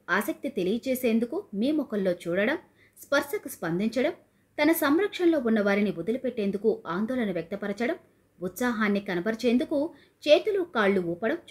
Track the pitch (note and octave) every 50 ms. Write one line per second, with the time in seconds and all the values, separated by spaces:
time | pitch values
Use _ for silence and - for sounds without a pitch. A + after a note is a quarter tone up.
0 | _ - F3 G3+ G#3+ D#4 D#4 - - F#3 - G#3 F3 F3+ A3 A#3+ - C4 B3+ B3+
1 | B3+ A#3 A3 A3+ A#3 A#3 D#4 G4+ - - - G3 A3+ C#4 D#4 D4+ C4 - A3 G#3
2 | F#3+ F#3+ F3 F3+ - E3+ E3+ F#3+ G#3 B3 D4+ F#4 - _ _ _ _ _ _ -
3 | - - C#4 C#4+ D4+ - - G4+ - C4 - - - E3 E3 F3+ G#3 A3 A3 B3+
4 | B3+ D#4+ F4+ - _ _ _ _ _ _ _ - D4+ D#4 D#4+ D#4+ D#4+ C#4 D4 E4+
5 | G#4 G4+ - - F4+ E4+ E4 D4 A#3+ A3+ A3 G#3+ G3+ G3+ G3+ G#3 G#3 G3 E3 E3
6 | E3+ A3 A#3 C4 - B3+ A#3 A3 G3+ G3 F#3 G3 A3+ A3+ - - - - E3 F#3
7 | A3 A3 B3+ B3+ A#3 G3+ F3+ E3+ E3 - G3+ G3 G#3+ G3+ G3+ - A#3 C4 F4+ F#4
8 | - _ _ _ _ _ _ - E3+ F#3 - - B3 B3 A#3 G#3+ A3 G#3 G3+ G3+
9 | G3+ G3+ F3+ F3 F3 A3 A3 - - A#3+ A#3 B3+ D#4 - D#4+ C#4 D4 E4+ - -
10 | - _ _ _ - D4 D4+ F4+ F4+ A4 G4 G4 F4 - - A#3 G#3 G3 G3+ F#3+
11 | F3 E3 E3+ E3+ A3 A3+ D#4 E4+ - -